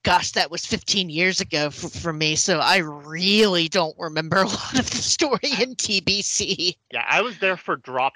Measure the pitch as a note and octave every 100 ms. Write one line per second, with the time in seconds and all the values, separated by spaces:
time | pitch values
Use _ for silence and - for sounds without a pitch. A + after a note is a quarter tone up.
0 | - F3+ - A3 D#3+ D#3 - G#3+ - G3+
1 | F3+ D3+ F3+ F#3 F#3+ D#3 D3 - E3+ -
2 | E3+ D#3 D#3 D#3 - E3 C3 F#3 D#3 D3
3 | D3 D#3+ F#3 G#3+ G#3+ F3+ E3 F#3+ D#3+ -
4 | E3+ D#3 D#3+ F3+ G3+ G3+ - C4 - -
5 | - - D4+ B3 D4 B3 B3+ B3+ - G3
6 | D3+ G3 F#3+ - G3 F3 F3 - _ A#2+
7 | A#2 D3+ A#3 F#3 F#3+ F3+ - D3+ B2+ B2+
8 | C3